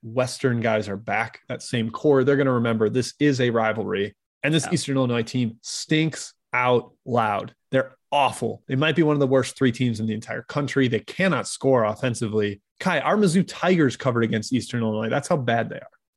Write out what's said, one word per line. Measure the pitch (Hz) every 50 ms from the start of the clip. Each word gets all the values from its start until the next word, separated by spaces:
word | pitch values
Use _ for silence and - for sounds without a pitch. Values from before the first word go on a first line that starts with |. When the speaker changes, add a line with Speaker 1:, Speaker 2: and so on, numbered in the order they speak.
| -
Speaker 1:
Western | 113 113 127 127 123 - - - 131 120 117
guys | 110 117 110 110 104 104
are | 98 98
back, | 113 - 101 107 113 117 - - _ -
that | 123 120
same | - - - 120 110 113
core. | - - - 151 143 135 127
They're | 139 143
gonna | 135 139 135
remember | 127 120 117 117 113 110 113 104
this | - 127 120 - - _
is | 147 147 139 127
a | 127 120
rivalry. | 113 117 110 110 107 113 101 98 95 98 101 104 - _ _ _ _ _ -
And | 147 160
this | 160 -
Speaker 2:
Yeah. | - 185
Speaker 1:
Eastern | 139 - - 139 135
Illinois | 131 120 120 120 113
team | - - 127 123 110 113 -
stinks | - - - - - - 156 156 160 160 - - - - - _ _ _
out | - 123 123 127 123 120 117 - _ _ _
loud. | - 120 120 110 107 104 95 - - - _ _ _
They're | - 135 131 - - _ _ _
awful. | - 143 139 120 120 - 123 110 110 - _ -
They | 135
might | 131 147 160 143 180
be | 160
one | 151 147
of | 143
the | 143 127
worst | 135 131 123 - - -
three | 135 127
teams | 120 - 127 123 113 104
in | 110 110
the | 107
entire | 107 - - 113 120
country. | 120 - - 143 143 131 - 143 135 123
They | 117 110
cannot | - - - - 185 190 160 123 98 -
score | - - - 135 135 123 110
offensively. | 104 104 - - 127 113 - 120 104 104 110 104 104 101 101 _ _ _ _
Kai, | - 190 175 143
our | - 151 185
Mizzou | 214 208 185 151 190 - -
Tigers | - - - 175 185 170 151 127 -
covered | - - 135 117 120 113
against | 110 113 110 110 -
Eastern | 131 120 110 - - 120
Illinois. | 113 110 107 107 110 110
That's | 123 139 - -
how | 180 156
bad | 123 117 117 117 110 -
they | - -
are. | - - _ _ _ _ _